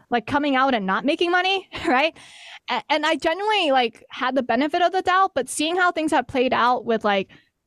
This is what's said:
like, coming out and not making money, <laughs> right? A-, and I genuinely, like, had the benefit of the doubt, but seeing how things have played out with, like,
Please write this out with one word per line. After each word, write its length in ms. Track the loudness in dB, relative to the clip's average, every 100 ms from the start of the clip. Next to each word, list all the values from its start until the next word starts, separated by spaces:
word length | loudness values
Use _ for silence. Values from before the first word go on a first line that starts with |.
| -6
like, 160 | -4 -2
coming 280 | -2 0 2
out 200 | 2 0
and 100 | 0
not 200 | -2 0
making 260 | 0 2
money, 360 | 2 2 -2 -4 -8
<laughs> 100 | 0
right? 280 | 2 0 -4 -20 -20 -20 -16 -8
A-, 140 | -6 -2
and 140 | -2
I 120 | 0 0
genuinely, 560 | -2 -2 0 0 2
like, 340 | 2 0 -4 -18
had 260 | -8 -4 -2
the 80 |
benefit 400 | 0 0 0 2
of 80 | 0
the 100 | 0
doubt, 300 | 0 2 2
but 160 | 0 -6
seeing 260 | -4 -2 0
how 160 | 0
things 200 | 0 0
have 160 | 0 0
played 260 | 0 0
out 320 | 2 2 2 0
with, 180 | -2
like, 280 | 0 0 -2 -10 _ _